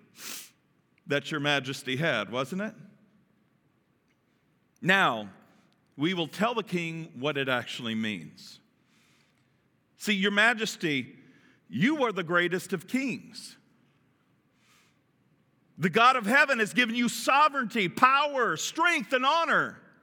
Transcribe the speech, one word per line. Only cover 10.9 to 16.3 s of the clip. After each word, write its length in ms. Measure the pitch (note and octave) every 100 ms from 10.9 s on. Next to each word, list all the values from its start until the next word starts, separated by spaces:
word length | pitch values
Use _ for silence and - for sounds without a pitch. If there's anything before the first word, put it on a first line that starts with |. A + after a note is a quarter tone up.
| C#3 - - - - _ _ -
you 380 | A2+ A#3 D#4
are 80 | A#3+
the 100 | F#3+
greatest 520 | D#3+ F3 F3 F3 -
of 120 | F#3 -
kings. 680 | B3+ C4+ B2 - - - - _ _ _ _ _ _ _ _ _ _ _ _ _ _ _ _ _ _ _ _ _ -
The 100 | F3
God 280 | G#3 A#3+ C4
of 100 |
heaven 320 | G3+